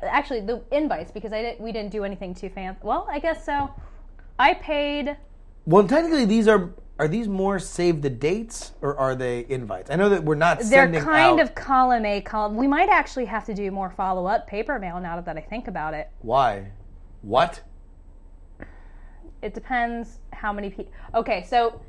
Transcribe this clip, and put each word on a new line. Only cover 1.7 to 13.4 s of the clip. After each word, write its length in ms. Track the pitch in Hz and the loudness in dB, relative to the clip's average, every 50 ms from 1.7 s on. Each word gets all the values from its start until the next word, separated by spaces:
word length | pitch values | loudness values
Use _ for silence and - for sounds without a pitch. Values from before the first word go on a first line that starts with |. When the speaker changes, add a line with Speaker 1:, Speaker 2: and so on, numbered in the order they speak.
| 233 | -6
Speaker 1:
didn't 180 | 220 208 202 | -6 -8 -6
do 140 | 214 214 196 | -6 -4 -4
anything 280 | 196 196 - 196 180 180 | -4 -6 -8 -10 -10 -10
too 140 | - 202 180 | -10 -10 -10
fancy. 300 | - 196 185 190 185 - - | -10 -10 -10 -10 -10 -8 -4
Well, 220 | 208 262 349 392 370 | -2 -2 -2 -2 -4
I 80 | 294 294 | -6 -2
guess 260 | 320 330 311 320 - | -2 -2 -2 -2 -4
so. 240 | 311 285 285 277 - - - - - - - - - - - - - - - | -4 -2 -2 -2 -4 -8 -12 -16 -16 -18 -18 -20 -20 -20 -20 -20 -8 2 4
I 140 | 262 311 359 | 4 4 4
paid 640 | - - 302 302 285 294 285 294 294 254 285 285 - - - - - - - - - - | 2 -2 -2 -2 0 0 0 -2 -2 -4 -4 -6 -8 -12 -20 -20 -20 -20 -20 -20 -8 2
Speaker 2:
Well, 200 | 160 170 208 202 | 6 8 8 8
technically, 380 | 170 269 320 339 330 320 277 240 | 8 4 2 4 4 2 2 4
these 240 | 190 220 226 208 | 4 4 6 6
are, 260 | 220 214 196 180 175 - - - - - - | 6 6 6 2 -2 -8 -14 -18 -12 -2 -2
are 100 | 156 151 | 0 0
these 180 | 185 233 233 | 0 -2 -2
more 320 | 202 196 190 190 196 196 180 | -2 -2 0 0 0 0 -2
save 420 | - - - 175 175 175 165 147 | -4 -6 -2 2 2 4 4 2
the 80 | 147 139 | 0 -2
dates, 640 | 120 113 143 160 190 226 226 226 - - - - - - | -2 0 0 0 0 0 -4 -8 -12 -14 -14 -14 -10 -4
or 140 | 143 139 143 | -4 -4 0
are 180 | 139 135 131 131 | 0 0 0 0
they 320 | 127 127 123 123 120 117 131 | 0 -2 -2 -2 -4 -4 -4
invites? 420 | 131 131 120 104 95 92 - - | -4 -4 -4 -6 -8 -8 -6 -2
I 60 | 147 | 0
know 100 | 180 202 | 2 4
that 160 | 208 202 170 156 | 4 4 4 4
we're 120 | 151 151 | 2 2
not 240 | 147 165 175 - - | 4 4 4 4 2
Speaker 1:
They're 240 | 233 208 269 269 269 | 4 6 8 8 8
Speaker 2:
sending 180 | 170 165 151 | 6 4 0
Speaker 1:
kind 360 | - 320 311 311 330 330 330 | 2 4 4 6 6 8 6
Speaker 2:
out 80 | 320 294 | 6 4
Speaker 1:
of 80 | - - | 2 -2
column 520 | - - 262 262 254 254 254 247 226 214 | -8 -2 2 4 4 4 4 4 2 2
A, 160 | 208 202 202 | 0 -2 -2
column, 340 | 202 - 220 214 208 208 214 | -4 -4 -2 -2 -2 -2 0
we 100 | 226 269 | 0 0
might 200 | 277 285 320 392 | 2 4 4 4
actually 380 | 415 370 311 285 - - 262 240 | 4 4 4 2 0 -4 -6 -4
have 200 | 190 226 208 | -4 -4 -6